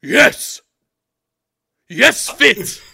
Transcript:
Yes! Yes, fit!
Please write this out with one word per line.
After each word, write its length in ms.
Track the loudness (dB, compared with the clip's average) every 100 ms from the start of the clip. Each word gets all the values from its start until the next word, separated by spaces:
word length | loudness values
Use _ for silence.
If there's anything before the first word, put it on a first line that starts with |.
Yes! 600 | -2 2 2 0 -12 -14 _ _ _ _ _ _ _ _ _ _ _ _ _
Yes, 420 | 0 0 2 -8
fit! 500 | 0 2 2 -4 -10 -18